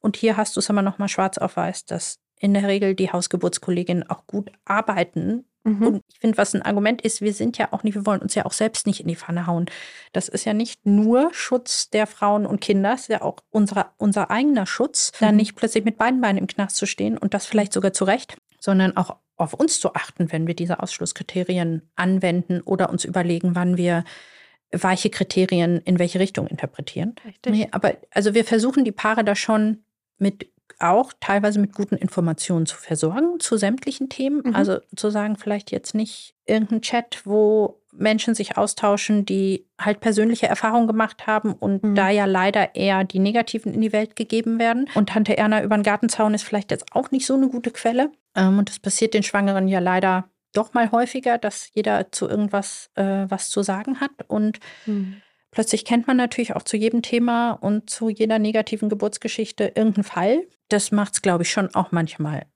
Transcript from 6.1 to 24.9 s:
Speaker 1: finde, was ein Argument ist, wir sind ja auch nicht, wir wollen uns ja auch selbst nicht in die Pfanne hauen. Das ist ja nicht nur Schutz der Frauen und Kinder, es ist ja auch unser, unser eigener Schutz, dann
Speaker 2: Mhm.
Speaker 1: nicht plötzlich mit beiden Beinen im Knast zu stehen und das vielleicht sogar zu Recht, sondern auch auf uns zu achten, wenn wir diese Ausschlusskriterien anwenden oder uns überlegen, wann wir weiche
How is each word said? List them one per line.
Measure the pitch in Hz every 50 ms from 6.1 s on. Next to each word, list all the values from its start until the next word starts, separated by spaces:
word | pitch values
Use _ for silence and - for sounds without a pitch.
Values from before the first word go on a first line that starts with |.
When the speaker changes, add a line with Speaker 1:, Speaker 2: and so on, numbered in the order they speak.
| _ _
Speaker 1:
finde, | - 226 214
was | 208 202 - -
ein | 202
Argument | - - 208 202 202 214 240 233
ist, | - 226 - -
wir | 202 208 202
sind | 202 220 240 233
ja | - 220 - -
auch | 202 -
nicht, | 214 202
wir | 208 196
wollen | 214 202 190
uns | - 101 -
ja | 208 -
auch | - -
selbst | - - - - - -
nicht | 208 196 -
in | -
die | 165 165
Pfanne | - - - 170 175 175
hauen. | 170 175 165 175 170 - - - - - - - - _
Das | - 185 -
ist | - - -
ja | 220 208
nicht | 214 233 226 - _ _
nur | 208 202 208 214 220 240 254 285 339 339
Schutz | - - - 262 247 240 - - - - _
der | - 214 214
Frauen | - - - 208 202 208 208 208
und | - - 202
Kinder, | - - 202 196 196 202 240
es | 262
ist | - -
ja | 220 - -
auch | - - - _ _
unser, | - 220 208 196 202 202 - - _
unser | _ 214 208 196 208 196 -
eigener | 185 220 262 294 285 226 190
Schutz, | - - - 240 294 - - - - - -
dann | 220 208 208
Speaker 2:
Mhm. |
Speaker 1:
nicht | 208 220 208 -
plötzlich | - - 220 - 226 208
mit | 226 220
beiden | - 220 240 254 254
Beinen | 240 208 196
im | 190 185
Knast | 190 - - 202 190 -
zu | - -
stehen | 196 - - 196 214 226
und | - - 196 -
das | 202 -
vielleicht | - - 214 208 196 -
sogar | 190 190 196
zu | 190 - 196
Recht, | 190 196 - - - - - _ _ _ _
sondern | - - 196 190 190 185 -
auch | - 180 - - _ _ _ _
auf | - 170 151 -
uns | - 294 320 - -
zu | - - -
achten, | - - - - _ 175 165
wenn | - 160 165
wir | 165 170
diese | - 175 170 175 -
Ausschlusskriterien | - 185 - - 170 175 - - 180 - - 185 180 - 185 180 175 165 165 160 - _ _
anwenden | - 180 185 190 190 185 180 170 180 175 - 180 175
oder | - - 190 180 190 -
uns | - 180 -
überlegen, | - 175 190 175 175 175 170 - 180 170
wann | 180 180 180 180
wir | 180 175 175 170 170 175 - - - - - - - - _ _ _ _ _
weiche | - 180 - 185